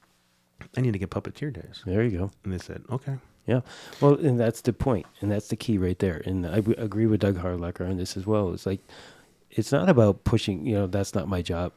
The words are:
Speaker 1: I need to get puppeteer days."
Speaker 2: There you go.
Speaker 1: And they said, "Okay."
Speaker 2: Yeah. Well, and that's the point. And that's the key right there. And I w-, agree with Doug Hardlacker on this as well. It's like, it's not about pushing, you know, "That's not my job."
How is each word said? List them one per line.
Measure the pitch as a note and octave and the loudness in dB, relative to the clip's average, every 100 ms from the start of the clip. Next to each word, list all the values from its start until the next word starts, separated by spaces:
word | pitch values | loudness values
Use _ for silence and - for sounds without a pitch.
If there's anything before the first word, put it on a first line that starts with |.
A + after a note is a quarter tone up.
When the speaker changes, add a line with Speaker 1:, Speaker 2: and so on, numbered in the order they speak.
| _ _ _ _ _ _ - B2+ | _ _ _ _ _ _ -8 -2
Speaker 1:
I | |
need | B2+ | 0
to | G2 | 0
get | F#2 | -2
puppeteer | G#2+ - - D3 | -4 -6 -8 -8
days." | F2+ - - | -8 -14 -10
Speaker 2:
There | F#2 G2+ | -2 2
you | A#2+ F2 | 2 0
go. | G2 - | -4 -6
Speaker 1:
And | G2 | -6
they | F2+ | -6
said, | - - - | -8 -14 -6
"Okay." | B2 - C3+ _ _ - | -6 -6 -10 _ _ 0
Speaker 2:
Yeah. | B2+ - - - - | 0 -2 -18 -18 4
Well, | C#3+ | 6
and | C#3+ D#3 A#2+ | 6 4 4
that's | A2+ - | 2 2
the | B2 | -2
point. | - C3+ G2 - - | 0 0 0 -2 -6
And | G#2 | -2
that's | G#2 - | -2 -2
the | A2+ | -6
key | - G2+ | 0 0
right | F2+ F2+ | 2 2
there. | F#2+ E2 | 0 0
And | F2+ F#2 E2+ | -4 -4 0
I | G#2+ | 0
w-, | G#2 - | 0 -2
agree | A2 G#2 | -2 0
with | A2+ G#2 | 2 4
Doug | G2+ F2+ | 2 0
Hardlacker | F2+ F2 F2 - F2+ | -2 -4 -6 -4 -4
on | F#2 | -4
this | F#2 F#2+ | -4 -6
as | F#2+ | 0
well. | G#2+ F#2 | 0 0
It's | F2+ | -2
like, | F#2+ G2 - - - - _ _ _ | -4 -4 -8 -20 -20 -20 _ _ _
it's | - - | -4 0
not | C#3+ F#3 | 2 6
about | B2+ G#2 - | 6 6 4
pushing, | - A2 - F#2+ | 2 0 0 -4
you | A#2 | 0
know, | G2+ F#2 | 0 0
"That's | G2 G2 | -2 -2
not | G2+ D#2+ | -4 -2
my | F2+ | -4
job." | E2+ E2+ F2 | -2 -4 -4